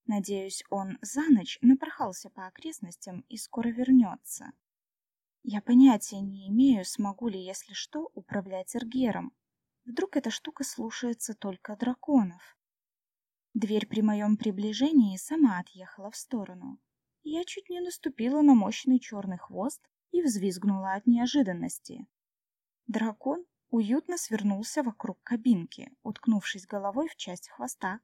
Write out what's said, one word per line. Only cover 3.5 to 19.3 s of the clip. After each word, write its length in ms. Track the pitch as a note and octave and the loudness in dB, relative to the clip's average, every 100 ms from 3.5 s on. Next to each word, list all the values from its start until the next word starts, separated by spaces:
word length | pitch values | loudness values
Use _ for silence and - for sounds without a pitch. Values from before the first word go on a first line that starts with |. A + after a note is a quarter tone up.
| A#3+ A#3 | -4 -4
вернется. 800 | A#3 B3+ C4 G3 - - - - - _ _ _ _ _ _ _ _ | -2 6 6 6 -2 -14 -14 -16 -20 _ _ _ _ _ _ _ _
Я 180 | - G#3 | -6 -6
понятия 600 | - B3 C4+ G#3 - G3 | 4 10 10 8 0 -8
не 260 | G3 G3 F#3+ | -8 -10 0
имею, 380 | A3 C4+ G#3+ F3+ | 4 6 4 0
смогу 420 | - G3+ G3 A#3 | -4 -4 -2 -6
ли, 100 | F#3+ | -6
если 360 | F#3 G3 - | -10 -12 -12
что, 360 | G3 - D4+ D#4+ | -14 -10 -10 -10
управлять 600 | - - G#3 F#3+ F#3+ F#3 A#3+ | -12 -8 -8 -6 -10 -8 -8
Эргером. 580 | A3+ C4 B3 F3+ - _ _ _ _ _ | -4 0 0 -2 -8 _ _ _ _ _
Вдруг 320 | B3 A#3+ G4 D4 | -10 -6 -2 -2
эта 140 | B3 | -4
штука 340 | - D#4 - | -8 -10 -10
слушается 720 | C4+ - A3+ - A#3+ A#3 - | -10 -8 -8 -6 -6 -6 -8
только 420 | G#3+ G3+ F#3 - G#3 | -8 -10 -10 -12 -6
драконов. 800 | A#3+ B3+ - C#4 F#3 F3 - _ _ _ _ _ _ _ _ _ _ | -4 -4 2 4 4 -6 -20 _ _ _ _ _ _ _ _ _ _
Дверь 320 | G#3 G3+ G#3+ A3 | -4 0 0 0
при 160 | A3 | 0
моем 360 | G#3+ G#3 G#3 G#3+ | 2 2 2 0
приближении 800 | A3 F#3+ G#3+ A3 C#4+ D4+ G3+ F#3 | 0 -2 -4 0 4 4 4 -2
сама 420 | - D#4+ C4 F3+ | -6 2 4 2
отъехала 500 | F3+ F#3 F#3 - G3+ | -8 -16 -20 -16 -14
в 60 | - | -14
сторону. 640 | - A#3 F#3 F3+ C3+ - _ _ _ _ | -8 -8 -8 -12 -16 -18 _ _ _ _
Я 200 | D4+ E4 | -8 -8
чуть 260 | F4+ G4+ - | -8 -12 -12
не 120 | F4+ | -8
наступила 600 | F4+ - D4+ - A#3 D4 | -8 -6 -8 -4 0 6
на 140 | D4 A#3+ | 8 8
мощный 440 | G3 - B3+ B3+ | 6 -2 2 2
черный 380 | - G#3 F#3+ | 0 -10 -8